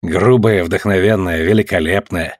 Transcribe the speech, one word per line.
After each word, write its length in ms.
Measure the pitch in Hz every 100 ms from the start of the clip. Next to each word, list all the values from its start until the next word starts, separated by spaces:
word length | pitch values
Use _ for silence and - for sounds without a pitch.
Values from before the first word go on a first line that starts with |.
Грубая, 600 | 82 85 104 127 110 104
вдохновенная, 760 | 85 92 104 95 98 110 90 82
великолепная. 960 | 82 110 104 92 80 95 - 90 82 -